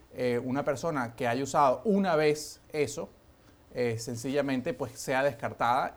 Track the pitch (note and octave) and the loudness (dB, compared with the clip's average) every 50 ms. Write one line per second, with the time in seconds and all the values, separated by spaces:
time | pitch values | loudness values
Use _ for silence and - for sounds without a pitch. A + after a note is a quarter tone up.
0 | - - - - B2+ B2 A#2+ A#2+ B2+ B2+ B2+ C#3+ C#3+ D3+ C#3 - - E3+ D#3 C#3 | -20 -16 -6 -4 -2 0 0 0 -2 -2 -2 -2 -2 -2 -2 -2 -2 -2 -2 -2
1 | B2 A#2 A#2 - C3 A#2 A#2 C3 C#3 B2 - D#3+ C#3+ C3+ B2+ - - A3+ F#3+ G3+ | -4 -4 -4 -2 0 0 0 0 -2 0 4 6 6 6 4 4 2 2 2 4
2 | G3 F#3 E3 D3+ D#3 D3+ D3+ D3+ - - - - - - - D#3 C#3+ A#2+ - D#3+ | 4 4 4 4 4 4 2 2 -4 -10 -14 -18 -18 -6 -2 -2 -2 0 -2 -6
3 | F#3+ - - - _ - - _ - - - - - - - B2+ B2 A#2+ A2+ A2+ | -10 -10 -14 -20 _ -20 -20 _ -20 -20 -20 -20 -20 -10 -4 -2 -2 0 -2 -2
4 | - - A#2+ A2+ A#2+ C#3 C3+ C#3+ C#3 C#3 C3+ B2+ - B2+ - - C3+ A2+ - - | -6 -8 -8 -6 -4 -2 0 0 0 2 0 0 -2 -2 -4 -4 -6 -8 -8 -8
5 | - - C3+ C3 C3+ C#3+ - - C3 A2+ G#2+ - C3 A#2 B2 C3+ E3+ - - | -4 -2 0 2 2 0 0 -2 -6 -8 -4 0 0 2 2 2 0 -2 -6